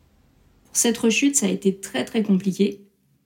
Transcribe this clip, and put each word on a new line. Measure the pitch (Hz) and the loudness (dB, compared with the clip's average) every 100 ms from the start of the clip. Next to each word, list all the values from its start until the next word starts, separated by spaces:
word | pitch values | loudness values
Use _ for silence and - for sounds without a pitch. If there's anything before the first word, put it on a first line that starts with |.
| _ _ _ _ _ _ _ | _ _ _ _ _ _ _
Pour | - | -2
cette | 240 226 | 0 2
rechute, | 226 220 285 277 | 0 2 2 2
ça | 190 | 0
a | |
été | 190 196 185 | 0 0 -2
très, | - 262 | -4 -6
très | - 233 | -4 -2
compliqué | 208 190 190 180 202 - - _ _ _ | 2 2 0 0 0 -2 -16 _ _ _